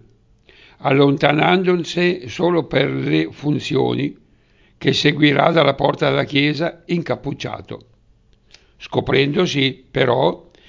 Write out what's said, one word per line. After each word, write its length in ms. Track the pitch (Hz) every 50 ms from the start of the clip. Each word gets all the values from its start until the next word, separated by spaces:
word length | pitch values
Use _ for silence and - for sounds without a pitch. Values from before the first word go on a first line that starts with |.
| - _ _ _ _ _ _ _ _ _ - - - - - -
allontanandosi 1500 | - 139 139 139 143 143 139 - - 143 147 151 156 160 180 185 190 180 180 175 160 - - 170 180 175 175 - - 120
solo 360 | - - 180 175 175 165 143
per 260 | - - 135 139 139
le 380 | 135 135 135 147 151 156 160 160
funzioni, 880 | - - - 143 151 127 - - - 131 - 123 120 123 135 147 - - _ _ _ _ _ _ _ _ _ _ _
che 160 | - - -
seguirà 600 | 131 - - - 151 143 151 147 139 139 147 160
dalla 220 | 165 165 147 139 135
porta 360 | - 139 143 - - 160 139
della 140 | 135 143 135
chiesa 580 | 113 147 139 143 151 147 135 165 165 - - _
incappucciato, 1000 | - 170 175 156 - 123 120 - 139 - - - 123 110 101 - - - - - _ _ _ _ _ _ _ _ _ _ _ _ _ - - _ _ _
scoprendosi 1120 | - - - - 123 110 117 131 135 139 139 147 - 180 - - 143 135 135 123 - - _
però 640 | - 147 135 127 120 127 143 170 175 - - - _ _ -